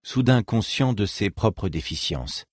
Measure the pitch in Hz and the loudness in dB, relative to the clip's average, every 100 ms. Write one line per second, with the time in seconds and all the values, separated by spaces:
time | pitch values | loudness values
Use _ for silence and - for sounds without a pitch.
0 | - 127 123 127 107 113 104 - 131 107 | -2 2 4 4 4 0 0 0 0 2
1 | 101 - 101 - 110 - 95 78 - 78 | -2 0 -2 2 0 0 -4 -4 -6 -6
2 | - 73 64 - - | -4 -6 -6 -10 -14